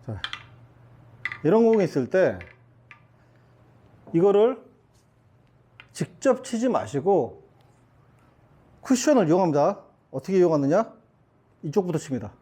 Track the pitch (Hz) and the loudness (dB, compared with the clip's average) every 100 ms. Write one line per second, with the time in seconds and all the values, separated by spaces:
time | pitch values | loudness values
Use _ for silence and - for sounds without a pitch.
0 | - 104 - - - - - _ - - | -12 -12 -12 -16 -20 -20 -20 _ -20 -20
1 | - - - - 147 214 226 220 180 - | -20 -14 -14 -6 0 4 4 4 0 -2
2 | 123 185 165 98 85 - _ _ _ - | -2 0 0 -2 -14 -20 _ _ _ -20
3 | _ _ _ _ _ _ _ _ _ _ | _ _ _ _ _ _ _ _ _ _
4 | - 170 196 202 226 262 - _ _ _ | -4 0 2 4 2 0 -12 _ _ _
5 | _ _ _ _ _ _ _ _ - - | _ _ _ _ _ _ _ _ -20 -10
6 | 160 - 269 262 - 233 247 175 98 143 | -10 -4 -2 -2 -4 -4 -2 -2 -4 -6
7 | 156 196 117 - - _ _ _ _ _ | 0 0 0 -8 -20 _ _ _ _ _
8 | _ _ _ _ _ _ _ _ - 254 | _ _ _ _ _ _ _ _ -2 -2
9 | - 277 175 175 185 147 151 196 - _ | 2 2 4 2 2 2 0 -2 -14 _
10 | _ 135 - 190 175 156 139 175 226 - | _ -14 -4 2 2 2 0 0 -2 -8
11 | _ _ _ _ _ _ 160 147 180 160 | _ _ _ _ _ _ -4 -4 -2 -4
12 | - 127 104 - | -4 -8 -8 -16